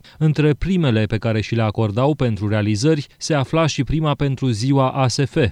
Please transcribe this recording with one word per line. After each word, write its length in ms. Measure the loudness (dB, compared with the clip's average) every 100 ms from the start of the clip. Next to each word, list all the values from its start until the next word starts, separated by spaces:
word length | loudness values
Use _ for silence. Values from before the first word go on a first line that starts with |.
| -20 -2
Între 360 | 0 2 2
primele 500 | 0 0 0 2 2
pe 140 | 0 -2
care 240 | -2 -2
și 140 | -2 0
le 60 |
acordau 540 | 0 0 -2 0 0 0
pentru 320 | -2 -2 -2
realizări, 600 | 0 0 0 0 0 -4 _
se 160 | -2
afla 320 | -2 0 0 0
și 180 | 0
prima 300 | -2 0 0
pentru 340 | 0 -2 0 -2
ziua 420 | 0 0 2 2
A 180 | 0 0
S 100 | 0 0
F. 120 | 0 0